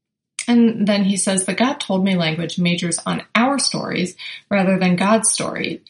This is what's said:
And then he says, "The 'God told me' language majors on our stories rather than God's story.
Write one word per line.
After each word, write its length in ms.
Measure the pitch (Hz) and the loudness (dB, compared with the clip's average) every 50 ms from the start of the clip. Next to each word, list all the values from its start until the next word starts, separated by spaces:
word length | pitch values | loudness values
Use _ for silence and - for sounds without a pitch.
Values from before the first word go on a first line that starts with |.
| _ _ _ _ _ _ _ - - | _ _ _ _ _ _ _ -12 -2
And 400 | - 240 240 233 226 220 - 202 | 2 4 6 6 4 4 2 0
then 180 | 190 208 202 196 | 0 2 2 2
he 120 | 190 202 | 2 0
says, 300 | 190 - 208 190 190 - | 0 0 0 0 0 0
"The 80 | - 185 | -2 -2
'God 260 | - 226 - - - | 0 0 0 -2 -4
told 240 | - - 196 190 190 | -4 -2 -2 0 0
me' 120 | 196 185 | 2 2
language 420 | 175 165 156 160 170 165 156 - - | 2 0 0 -2 -2 -4 -6 -2 0
majors 400 | 175 175 175 175 180 170 160 - - | 0 0 0 0 -2 -4 -4 -4 -4
on 160 | 190 170 - - _ - | -4 -6 -6 -6 _ 0
our 240 | 214 240 269 285 254 | 0 2 2 2 0
stories 560 | - - - - - - - - 180 180 - - - - - - _ - | -2 -2 -2 -4 -6 -4 -4 -4 -4 -4 -6 -10 -16 -16 -16 -16 _ -2
rather 280 | 202 202 185 190 190 180 | 0 2 2 2 2 2
than 160 | 185 180 180 | 2 2 2
God's 360 | 175 190 202 220 220 220 - | 2 2 2 2 2 2 0
story. 500 | - - - - - - - - - - _ - | -2 -2 -4 -6 -6 -6 -6 -6 -8 -8 _ -20